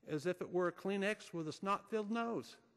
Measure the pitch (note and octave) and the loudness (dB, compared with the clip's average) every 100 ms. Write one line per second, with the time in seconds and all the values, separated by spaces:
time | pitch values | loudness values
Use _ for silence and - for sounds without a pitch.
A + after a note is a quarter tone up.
0 | - D#3 D3+ F3+ F3 F3+ F3+ E3 F#3+ G3 | -2 -2 0 0 0 2 2 2 0 2
1 | G3 G#3 - E3+ D#3 C#3+ F#3+ G3+ - A3 | 2 0 -4 -4 -4 -2 0 0 0 -2
2 | G#3 A#3 A#3 G#3+ A#2 - - | 0 0 2 -2 -4 -14 -20